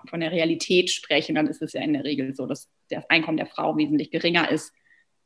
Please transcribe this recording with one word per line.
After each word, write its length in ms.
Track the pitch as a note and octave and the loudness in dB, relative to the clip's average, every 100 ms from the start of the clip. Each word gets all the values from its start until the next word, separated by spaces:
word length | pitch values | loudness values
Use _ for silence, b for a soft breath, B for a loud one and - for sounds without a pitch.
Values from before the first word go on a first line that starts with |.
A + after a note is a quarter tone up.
| - | -8
von 120 | E3+ | -6
der 100 | D#3+ | -2
Realität 600 | F3 D#3+ E3 - F3+ F3+ | 0 0 0 4 4 4
sprechen, 440 | - - D3+ D#3+ | -2 0 0 2
dann 140 | D#3 D#3 | 2 2
ist 120 | - | -2
es 120 | D3+ | -6
ja 80 | - | -4
in 100 | D#3 | -2
der 120 | C#3+ | -2
Regel 320 | C#3 C3+ C3 C3+ | -2 -4 -4 -6
so, 100 | - | -6
dass 240 | D3 - _ - | -8 -10 _ -10
das 220 | D3+ - | -10 2
Einkommen 260 | E3 D#3+ D#3 | 2 2 -2
der 100 | - | -4
Frau 300 | - D#3 D3+ | -2 -2 0
wesentlich 360 | D3 D3+ D#3 | 2 2 0
geringer 360 | E3+ E3+ E3+ - | 0 2 2 2
ist, 240 | D#3 - _ _ _ _ _ | 0 -4 _ _ _ _ _